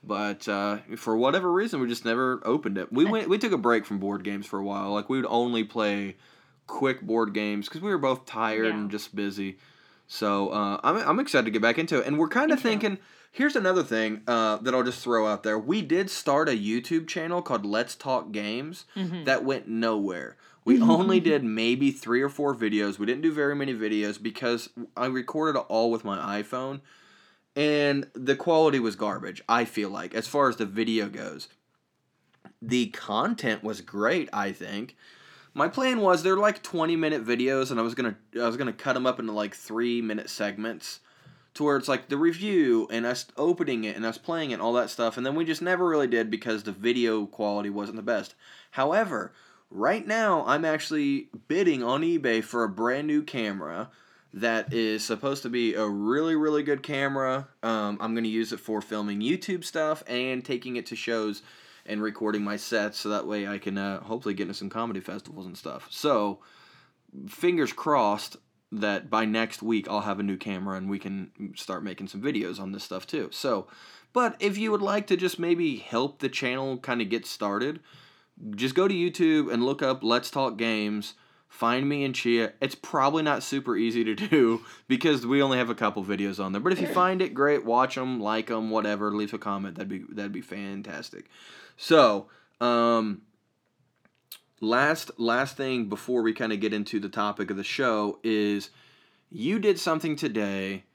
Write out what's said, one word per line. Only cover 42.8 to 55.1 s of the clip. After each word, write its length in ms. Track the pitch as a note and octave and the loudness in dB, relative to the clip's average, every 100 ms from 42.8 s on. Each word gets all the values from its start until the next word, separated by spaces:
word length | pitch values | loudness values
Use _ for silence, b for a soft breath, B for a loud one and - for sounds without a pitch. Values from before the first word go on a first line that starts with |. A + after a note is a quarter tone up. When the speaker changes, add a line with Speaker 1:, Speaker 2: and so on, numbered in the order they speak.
| - | 4
Speaker 1:
and 140 | A2+ A#2+ | -2 -2
us 200 | B2+ - - | -4 -6 -2
opening 460 | D3+ F3 D3 A#2+ A2 | 0 2 0 -2 -4
it 100 | G2 | -4
and 100 | A2+ | -4
us 120 | A2+ | -6
playing 340 | - E3 D3+ | -6 -4 -2
it 40 | A#2 | -2
and 60 | |
all 120 | A2 | 2
that 160 | A#2+ A#2 | 2 0
stuff. 280 | - A#2 A#2 | 0 -2 0
And 80 | B2+ | -2
then 100 | D3+ | 0
we 100 | E3 | 0
just 160 | D#3+ | -2
never 260 | F3 F3+ F3+ | 0 2 2
really 200 | D#3 C3 | 4 4
did 220 | A#2 A2+ | 2 2
because 340 | G#2+ A#2+ A2 | -2 -2 -4
the 80 | G#2 | -4
video 540 | F#2+ A2 B2 A#2 A2 G2+ | -2 2 4 4 2 -2
quality 440 | - G#2 G#2 G2+ | -2 -2 0 -2
wasn't 260 | G2+ G#2 A2 | -4 -6 -6
the 80 | |
best. 320 | G#2 A2 - - B B B | -2 -2 -2 -16 B B B
However, 600 | - C#3 F#3 G#3+ B2 A2+ b b b b | -2 2 2 2 -2 -6 b b b b
right 340 | F#2+ A#2+ G#3+ G3 | -2 0 0 -2
now, 400 | A3+ G#3+ E3+ - | 0 2 2 2
I'm 200 | C#3+ D#3+ | 2 2
actually 640 | D#3 - D#3 C#3+ C#3 - - _ | 0 -2 0 0 0 -4 -18 _
bidding 340 | E3 F#3 C#3 | 2 4 4
on 180 | A#2+ C3+ | 0 0
eBay 400 | E3 E3 C3+ A2+ | 2 2 2 0
for 200 | G#2+ A#2+ | 0 0
a 60 | A2 | 0
brand 380 | F#2+ A#2 C3 D3+ | 0 0 0 0
new 160 | D3+ | 0
camera 680 | D3+ C3 A2 G2 D#2 E2+ A2 b b b b | 0 -4 -4 -4 -6 -6 -8 b b b b
that 400 | G2 A#2 A2+ - | -2 0 0 0
is 320 | A2+ A2 G#2+ | 0 0 0
supposed 380 | G2+ | -2